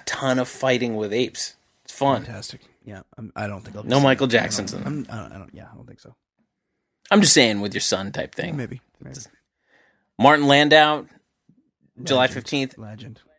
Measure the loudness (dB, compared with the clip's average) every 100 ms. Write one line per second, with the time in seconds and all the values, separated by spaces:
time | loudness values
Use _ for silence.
0 | -8 -6 -2 -2 -4 -4 -2 0 -2 -4
1 | -4 -2 -4 -6 -12 -14 _ _ -18 -4
2 | -2 -2 -6 -14 -16 -18 _ _ -20 -20
3 | -20 -18 -14 -10 -10 -10 -16 -14 0 2
4 | 4 2 2 0 0 -6 -8 -10 -8 -10
5 | -10 -14 -14 -18 -20 -20 -20 -20 -20 -20
6 | -20 _ _ _ _ _ _ _ _ _
7 | _ 4 6 6 4 0 -4 -4 -4 -4
8 | -4 -8 -10 -8 -8 -8 -8 -12 _ _
9 | -20 -20 -20 _ _ _ _ _ _ _
10 | _ 4 6 6 6 6 6 6 6 2
11 | -6 _ _ _ _ _ _ _ _ -12
12 | -2 2 2 0 -6 -4 -4 -10 -18 -18
13 | -20 -20 _